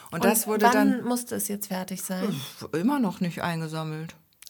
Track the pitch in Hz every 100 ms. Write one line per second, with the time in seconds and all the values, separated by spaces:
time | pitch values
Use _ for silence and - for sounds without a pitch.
0 | - 170 190 220 214 214 226 247 - 247
1 | - 240 - 208 - 202 - 185 185 185
2 | - 185 202 151 131 - - 156 202 294
3 | 214 - 180 165 170 165 160 160 156 156
4 | 160 - _ _ -